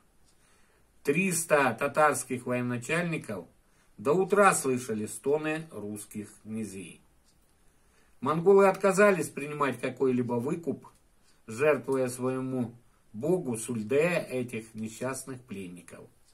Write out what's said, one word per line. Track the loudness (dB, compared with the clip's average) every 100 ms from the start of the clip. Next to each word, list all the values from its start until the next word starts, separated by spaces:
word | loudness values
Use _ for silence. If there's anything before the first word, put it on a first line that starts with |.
| _ _ _ _ _ _ _ _ _ _
Триста | 0 2 0 -2 0 2 2 0
татарских | -2 2 2 2 -4 -6 -4
военачальников | -4 -2 -4 -4 -4 -2 -6 -8 -10 -12 _ _ _ _ -6
до | 0
утра | 2 4 6 6
слышали | 6 0 -2 -2 -6 -6
стоны | -4 0 0 0 -4 -6
русских | -10 -10 -10 -12 -12 -14 -14
князей. | -12 -8 -8 -10 -14 -18 _ _ _ _ _ _ _ _ _ _ _ _
Монголы | -2 2 6 8 8
отказались | 6 2 6 6 6 0
принимать | -6 -6 -2 -2 -2
какой-либо | -6 0 2 2 0
выкуп, | -2 -2 -4 -4 -8 -10 _ _ _ _ _ -10
жертвуя | 0 2 2 0 0 -2
своему | -2 -4 -2 -2 -2 -4 -8 _ _ _
богу | -6 -2 0 -2 -6
Сульде | -4 -6 0 2 2 0 -2
этих | -6 -6 -8 -10
несчастных | -10 -10 -8 -8 -8 -10 -14
пленников. | -12 -12 -12 -16 -18 -20 -20 _ _